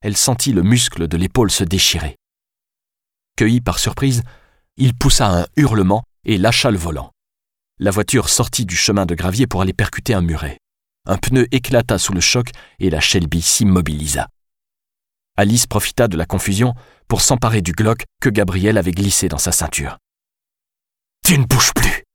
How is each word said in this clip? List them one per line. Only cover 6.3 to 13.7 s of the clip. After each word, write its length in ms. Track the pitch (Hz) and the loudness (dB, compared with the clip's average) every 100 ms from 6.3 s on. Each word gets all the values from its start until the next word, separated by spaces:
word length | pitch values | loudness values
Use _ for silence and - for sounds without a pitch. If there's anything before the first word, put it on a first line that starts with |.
| 107 | 2
lâcha 340 | 98 120 135 | 2 2 0
le 60 | 104 | 0
volant. 340 | 85 76 62 _ _ _ _ _ _ _ | -4 -8 -12 _ _ _ _ _ _ _
La 120 | 104 | -2
voiture 380 | 98 104 127 104 | 0 0 0 0
sortit 360 | - 120 - 104 | 0 0 -2 -4
du 100 | 87 | -2
chemin 300 | - 101 92 | 0 0 0
de 100 | 82 | -2
gravier 320 | 90 98 127 | -2 0 -2
pour 140 | 95 | 0
aller 120 | 95 | -2
percuter 400 | 90 101 - - | -2 -4 -4 -2
un 80 | 110 | 0
muret. 360 | 87 78 76 - _ _ _ _ - | 0 -2 -6 -12 _ _ _ _ -6
Un 120 | 95 | -4
pneu 300 | - 131 123 | 0 2 2
éclata 460 | 135 - 156 131 101 | 0 0 0 2 -2
sous 160 | - | -2
le 80 | 92 | -2
choc 280 | 85 123 120 - - _ | 0 0 -2 -8 -20 _
et 100 | 92 | -2
la 100 | 78 | 0
Shelby 420 | - 98 82 82 | 0 0 0 -2
s'immobilisa. 880 | 82 - 104 | 0 0 2